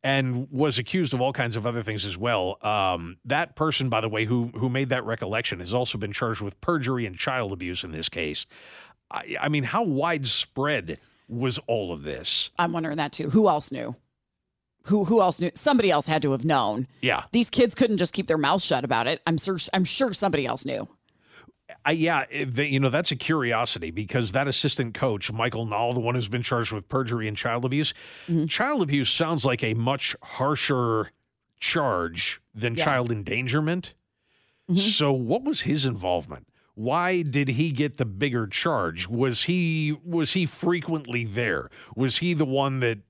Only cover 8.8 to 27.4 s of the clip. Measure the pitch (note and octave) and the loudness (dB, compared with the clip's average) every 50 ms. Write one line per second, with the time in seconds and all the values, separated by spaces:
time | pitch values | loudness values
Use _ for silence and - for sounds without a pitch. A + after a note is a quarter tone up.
8.8 | - - - _ _ _ - - - - D3 - - C#3+ D3+ D3 C3+ A#2 - G3+ | -20 -20 -20 _ _ _ -10 -10 -8 -8 -6 -4 -2 0 0 0 -2 0 0 0
9.8 | A#3+ F#3+ C#3+ C3 D3 E3+ E3+ D3+ C3+ A#2+ - - - - _ C3+ C3+ D3 D3+ A#2+ | 0 0 0 0 0 0 0 0 0 0 0 -2 -2 -4 _ -2 -2 0 0 -2
10.8 | F2+ E2 D#2 - _ _ _ _ _ _ A#2+ A#2+ B2+ C3 A#2 - - - A#2 A2 | -2 -6 -10 -10 _ _ _ _ _ _ -6 -2 -2 -2 -2 -2 -2 -2 -2 0
11.8 | G2+ F2 E2+ D2+ C#2+ D2+ C#2+ - - - - - - - _ - F3 E3+ E3 E3+ | 0 -4 -6 -6 -6 -8 -8 -6 -4 -2 0 0 -2 -4 _ 0 0 0 0 -2
12.8 | D#3+ D#3+ D3 D#3 D3 D3 - - A3+ D3+ B2+ A3 G#3+ G3 D#3+ D3+ - - C#3 B2+ | -4 -4 -2 -2 -4 -4 -4 -4 -4 4 4 6 6 6 4 4 0 -4 -6 -6
13.8 | A#2+ A#2 B2 - _ _ _ _ _ _ _ _ _ _ _ _ _ _ _ _ | -6 -8 -8 -12 _ _ _ _ _ _ _ _ _ _ _ _ _ _ _ _
14.8 | _ - G3 G#3+ G3 D#3+ A3+ A3+ F#3+ - - - C4 E3 - - - D4 C#4+ A#3+ | _ 2 2 4 4 4 6 6 6 4 4 2 -2 -2 -2 2 2 4 4 6
15.8 | A3+ F#3+ D#3+ D3 - - D#3 D#3 C#3+ C#3+ C3+ B2+ A#2 D#3+ D3+ C3+ A#2+ G#2 G#2+ A2+ | 6 6 4 4 4 2 2 2 4 2 0 2 2 4 4 4 4 2 0 -2
16.8 | B2+ - _ _ - B2+ G#2 - - - - A#3 A#3+ - - - B3 A#3 - - | -4 -6 _ _ 0 0 0 0 -2 0 2 2 2 2 4 4 4 4 6 2
17.8 | C4 A3+ A3 F#3 F3+ - - - F#3+ - D#3+ D#3 D3 C#3 E3+ G3 - - D#3+ B2+ | 2 4 4 2 2 0 0 -4 0 0 0 2 4 4 4 2 2 2 0 0
18.8 | B2+ B2 B2 A2+ A#2 B2 D#3+ - _ E3+ E3 D#3 - G3 F#3+ E3+ - - - F#3+ | 2 2 2 2 2 2 0 0 _ 2 2 2 2 0 -2 -2 -2 0 2 2
19.8 | F#3 - - - C4+ B3 F#3+ - - G3 D#3 D3+ C3+ B2 A#2 - - C#3 B2+ G#2 | 2 2 2 2 2 2 2 2 0 2 2 2 0 0 -2 -2 -2 -4 -4 -4
20.8 | G#2 - - _ _ _ _ _ _ _ - - - - _ _ _ _ - _ | -6 -8 -12 _ _ _ _ _ _ _ -20 -20 -20 -20 _ _ _ _ -20 _
21.8 | _ C#3+ D#3 E3 D#3 E3 E3 C#3+ C3+ - - C#3+ D3 C3+ A#2+ A#2 D3 D3 C3+ C3+ | _ 0 2 2 2 2 2 0 0 -2 -4 -6 -4 -2 0 -2 0 2 2 4
22.8 | C#3 C3 A#2+ D3+ F3 - D3+ B2 - - E3 D#3 C3 A#2 A#2 A2 A#2+ A2+ - G#2 | 4 4 2 2 0 0 -2 -2 0 0 0 0 2 0 0 0 0 0 -2 -4
23.8 | E2 D#2+ E2 F#2+ G#2+ F#2 - G#2 A2 G2+ F#2 C3 C#3+ C#3+ B2 - - - - - | -6 -6 -6 -6 -6 -2 0 0 0 0 0 0 0 2 0 0 0 0 0 0
24.8 | C3 A#2 G#2 - - C3 A2 G2+ - - G#2+ A2+ A2+ B2 A#2+ A#2 A#2 A2 G#2 G#2 | -2 -4 -2 -2 0 0 0 -2 -4 -6 -2 0 0 0 0 -2 -4 -2 -2 0
25.8 | A#2 A#2+ B2 B2 A2+ A#2 A#2+ B2+ A#2 G2+ A2 B2 A#2+ - C3 A#2+ A#2 - A2+ G#2 | 0 0 0 0 0 0 0 0 -2 -2 -4 -4 -2 0 0 0 0 -2 -4 -6
26.8 | F#2+ _ - C3 C3 A2+ A#2+ A#2 A2 A2 G#2 G2 | -8 _ -4 -2 -2 -2 -2 -2 -2 -4 -4 -4